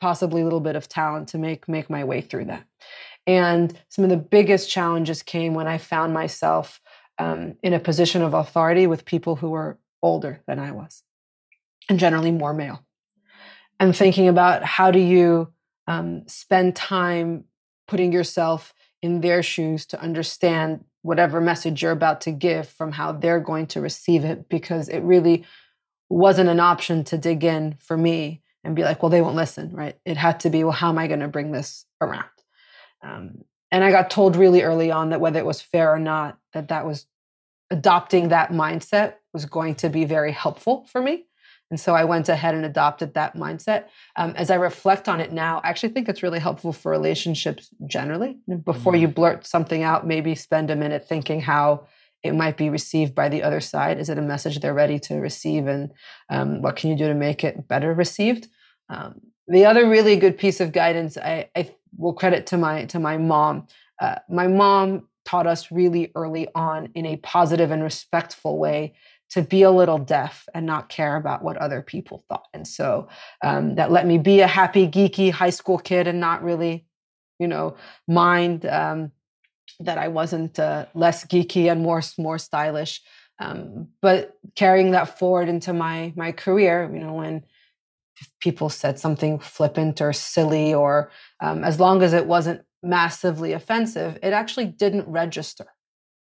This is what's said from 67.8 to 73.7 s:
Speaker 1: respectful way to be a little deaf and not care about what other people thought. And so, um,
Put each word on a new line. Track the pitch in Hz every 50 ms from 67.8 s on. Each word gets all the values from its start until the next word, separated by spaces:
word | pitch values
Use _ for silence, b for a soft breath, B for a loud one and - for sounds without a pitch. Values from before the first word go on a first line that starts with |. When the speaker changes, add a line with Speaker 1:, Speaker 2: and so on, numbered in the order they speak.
| 156
Speaker 1:
respectful | 156 - - - _ - 165 165 - - - - 156 151
way | 156 156 151 151 147 156 151 - b b b b b b -
to | - 185 170
be | - - 190 190
a | 190
little | 185 185 180 170 160 151
deaf | 139 127 156 143 127 147 - - - - -
and | 165 165
not | 160 156 151 - -
care | - - 156 147 143
about | 156 151 147 135 135 -
what | 160 160
other | 156 160 147 143 131 143
people | - - - - - - - _ -
thought. | - - - _ -
And | - -
so, | - - - 143 139 113 - - B B B B B B B B
um, | 143 143 143 147 151